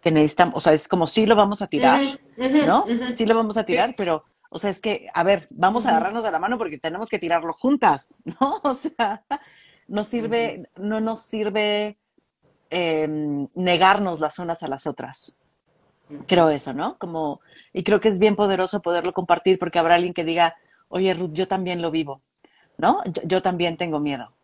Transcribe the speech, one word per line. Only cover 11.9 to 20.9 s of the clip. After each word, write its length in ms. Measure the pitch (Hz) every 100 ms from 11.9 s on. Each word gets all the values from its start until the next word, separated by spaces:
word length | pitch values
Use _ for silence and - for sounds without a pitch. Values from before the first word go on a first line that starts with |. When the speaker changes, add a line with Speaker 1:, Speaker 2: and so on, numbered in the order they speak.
| 202 _ _ _ _ _ _ _
Speaker 1:
em, 800 | 170 170 160 156 151 151 143 135
negarnos 680 | 170 180 170 185 202 196 170
las 180 | 151 -
unas 240 | 170 170
a 60 | 143
las 180 | 139 151
otras. 500 | 135 123 135 - _ _ _ _ _ _ _ _
Speaker 2:
Ujú. 140 | 147 143
Speaker 1:
Creo 220 | 175 160
eso, 220 | 147 139
¿no? 260 | 127 185 349
Como, 420 | 180 165 156 - _ - _
y 120 | -
creo 160 | 170 202
que 80 | 220
es 100 | 190
bien 180 | 214 202
poderoso 440 | 208 190 185 202
poderlo 300 | 175 175 175
compartir 460 | 185 180 175 - 185
porque 200 | 180 170
habrá 160 | 165 170
alguien 180 | 180
que 100 | 175
diga, 300 | 160 165 170 - _ _
"Oye, 240 | _